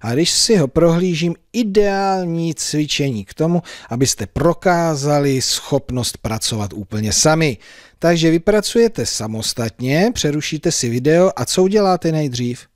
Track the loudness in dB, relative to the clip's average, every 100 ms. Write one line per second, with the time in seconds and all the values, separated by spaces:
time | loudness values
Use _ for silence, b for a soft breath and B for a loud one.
0 | -2 -2 0 0 2 4 4 4 4 4
1 | 0 0 -2 -4 _ -4 0 2 2 2
2 | 0 -2 -2 -2 -4 -4 -4 -2 -2 -2
3 | -2 -4 -8 -4 0 0 -2 B B -2
4 | -2 -2 -6 0 0 2 0 2 0 0
5 | 0 2 2 0 -2 -4 -2 -2 -2 -4
6 | -4 -6 -6 -4 -4 -4 -6 -8 -8 -4
7 | -2 2 2 2 0 -2 B B B B
8 | 0 4 4 2 2 2 2 2 2 0
9 | -6 -6 -6 -6 -6 -4 -6 -4 -2 2
10 | 2 0 -2 -2 -4 -4 -2 -2 -2 0
11 | 2 4 4 0 -4 0 2 4 2 2
12 | 0 -2 -2 -2 -4 -6 -14